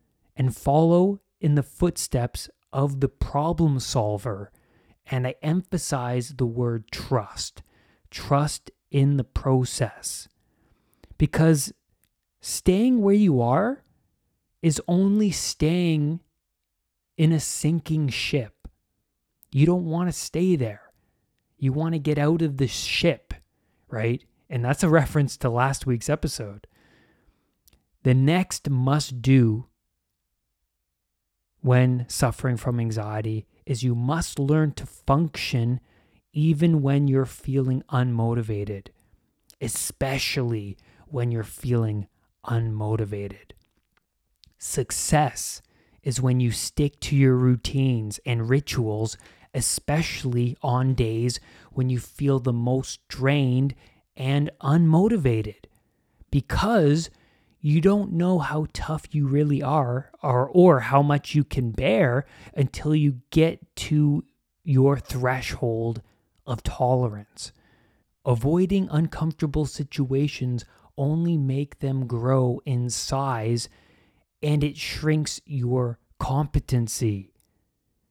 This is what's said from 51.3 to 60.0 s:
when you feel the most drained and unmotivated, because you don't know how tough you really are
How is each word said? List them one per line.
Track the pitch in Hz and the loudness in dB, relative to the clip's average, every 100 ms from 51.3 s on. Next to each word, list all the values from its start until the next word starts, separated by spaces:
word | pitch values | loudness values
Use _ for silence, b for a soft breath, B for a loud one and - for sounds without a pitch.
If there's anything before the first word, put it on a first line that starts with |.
| - B B B | -4 B B B
when | - 127 | -4 -2
you | 123 | -2
feel | - - 143 135 | -6 -2 0 2
the | 123 | 0
most | 120 120 131 135 - _ | -2 0 -2 -4 -12 _
drained | - 135 147 131 127 139 - b b b - | -2 0 2 2 2 0 -4 b b b -8
and | 131 143 147 - | -2 0 -2 -4
unmotivated, | 135 160 165 165 214 226 135 110 107 - - _ _ _ _ _ - | 2 4 6 6 4 2 2 0 -4 -10 -20 _ _ _ _ _ -2
because | 143 - - 202 233 147 156 165 b b b b b | -2 0 -2 2 4 4 2 -2 b b b b b
you | 147 160 | 0 2
don't | 170 208 196 | 4 2 0
know | 170 180 180 | 0 2 2
how | 143 151 156 | 0 -2 -4
tough | - - 156 - | -6 -6 -6 -4
you | 151 139 | -2 2
really | 139 151 139 | 2 2 0
are | 135 151 123 123 | 0 0 0 -4